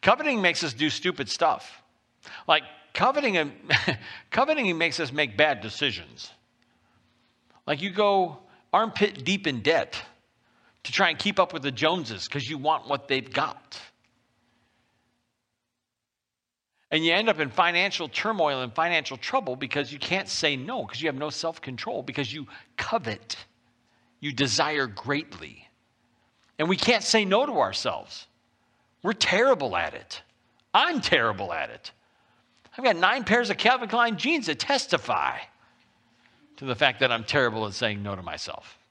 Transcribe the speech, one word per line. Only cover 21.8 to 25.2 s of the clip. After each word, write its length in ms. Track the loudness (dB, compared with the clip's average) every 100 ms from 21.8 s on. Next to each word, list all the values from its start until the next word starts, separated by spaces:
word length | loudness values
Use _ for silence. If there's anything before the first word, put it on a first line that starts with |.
| -6 -8
because 280 | -6 -6 -6
you 160 | -6 -12 -16 -20 -10
covet, 680 | -4 -2 -4 -10 -10 -14 -14 _ _ _ _ _ _ _
you 120 | -8
desire 540 | 0 0 2 2 2 -2
greatly. 840 | -4 -2 -2